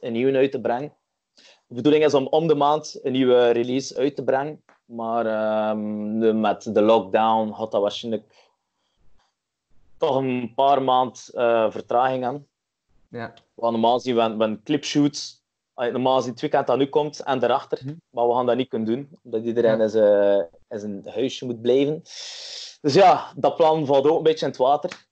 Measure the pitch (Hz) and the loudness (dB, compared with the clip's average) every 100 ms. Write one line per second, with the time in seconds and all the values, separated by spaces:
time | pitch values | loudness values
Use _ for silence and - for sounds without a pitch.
0 | 127 113 135 135 135 131 113 123 147 _ | -8 -2 0 2 0 -2 -4 -6 -8 _
1 | _ _ _ _ - _ - 123 147 151 | _ _ _ _ -20 _ -14 -2 2 4
2 | 151 139 135 156 165 143 143 156 151 - | 4 2 0 0 2 2 2 0 -4 -10
3 | 139 127 127 123 120 117 123 131 131 - | -4 0 4 6 4 2 0 -4 -6 -4
4 | 143 147 127 123 147 147 _ _ - 117 | -4 -4 -2 -2 -2 -12 _ _ -16 -10
5 | 113 117 113 110 107 107 107 107 107 107 | -4 -2 -2 -2 -2 -2 -2 -4 -6 -8
6 | 107 110 113 110 107 101 113 101 107 113 | -6 0 0 2 0 -2 -2 2 4 4
7 | 95 107 110 110 110 104 110 107 101 - | 2 0 2 0 -2 -8 -4 -2 -2 -4
8 | 117 107 _ _ _ _ _ _ _ _ | -8 -8 _ _ _ _ _ _ _ _
9 | - - _ _ _ _ _ - _ - | -20 -20 _ _ _ _ _ -20 _ -4
10 | 160 131 131 123 117 127 139 135 131 127 | 0 0 0 -4 -4 0 2 2 2 2
11 | 127 - - - 120 113 107 104 - 120 | 0 -6 -12 -2 2 2 0 -2 -2 0
12 | 131 131 123 143 143 _ _ _ _ _ | 0 -2 -4 -8 -14 _ _ _ _ _
13 | _ 120 113 - _ - 117 113 113 123 | _ -14 -14 -16 _ -4 -2 0 2 0
14 | 127 117 113 107 110 101 - 143 - 147 | 0 0 0 0 -2 -2 -4 -4 -2 0
15 | 143 - - - _ _ _ - 120 120 | 0 -2 -14 -18 _ _ _ -6 -4 -2
16 | 131 131 120 117 151 143 131 123 135 151 | 2 2 0 -6 -2 -2 0 0 0 0
17 | 147 - - 131 117 135 - - 131 165 | -2 -6 -4 0 0 0 -2 -10 -10 -16
18 | _ 120 120 120 123 120 127 120 110 127 | _ -2 0 2 0 0 -2 -4 -4 -4
19 | 143 - 123 113 117 117 113 110 110 110 | -6 -20 -8 -6 -4 0 2 2 0 4
20 | 104 101 101 101 85 _ - 110 104 98 | 4 4 4 2 -2 _ -14 -12 -10 -12
21 | 101 104 127 - 127 117 120 131 143 156 | -10 -6 -4 -6 -10 -4 0 2 2 -4
22 | - - - - - - - - 147 156 | -10 -18 -18 -16 -18 -18 -18 -6 0 6
23 | 185 143 - - 143 135 160 160 135 139 | 6 4 0 -4 -2 2 2 2 2 2
24 | 147 165 160 156 147 - 127 143 180 - | 4 2 2 0 -2 0 2 2 -2 -12
25 | _ | _